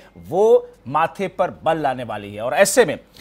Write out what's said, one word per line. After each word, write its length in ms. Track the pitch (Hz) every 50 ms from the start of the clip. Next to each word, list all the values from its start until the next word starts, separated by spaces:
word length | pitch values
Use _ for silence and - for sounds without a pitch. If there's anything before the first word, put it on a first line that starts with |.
| - _ _ 87
वो 500 | 85 95 151 185 214 226 240 247 - - - _ _ 117
माथे 400 | 143 151 165 160 - - 196 -
पर 220 | - - 185 - 104 - -
बल 140 | 156 165 160
लाने 260 | 147 135 127 127 123
वाली 280 | 113 107 107 101 101 104
है। 60 | 104
और 120 | 113 127 143
ऐसे 300 | 170 202 - - 262 220
में 140 | 139 95 - - _ _ -